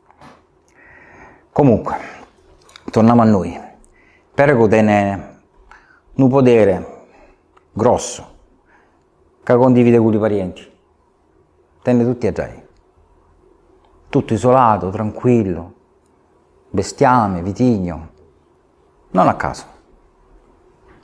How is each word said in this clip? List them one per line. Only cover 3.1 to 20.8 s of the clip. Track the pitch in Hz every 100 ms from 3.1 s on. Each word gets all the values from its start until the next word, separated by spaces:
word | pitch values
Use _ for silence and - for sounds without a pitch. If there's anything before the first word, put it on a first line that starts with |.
| 120
a | 110
noi. | 101 85 - - - _ _ _ _ _
Perego | - 143 127 110
tiene | 110 107 104 101 98 - - _ _ _ - _ _ _ -
un | 131
potere | 139 123 117 98 90 - - - _ _ _ _ _ _
grosso, | - 117 90 - - - _ _ _ _ _ _ _ _ _ _ _
che | -
condivide | 123 127 123 120 117
con | 113
i | 107
parienti. | 107 101 92 - - _ _ _ _ _ _ _ _ _ _ _
Tenne | 127 123
tutti | 120 120 101
a |
giai. | 82 62 - _ _ _ _ _ _ _ _ _ _ _ _ _ _ -
Tutto | 139 -
isolato, | 110 123 131 117 104 92
tranquillo, | 110 107 - 127 120 95 82 85 - _ _ _ _ _ _ _ _ _
bestiame, | 98 92 - 135 127 104 87
vitigno. | 92 92 127 107 87 78 80 _ _ _ _ _ _ _ _ _ _
Non | - 156
a | -
caso. | 65 - - _ _ _ _ _ _ _ _ _ _ _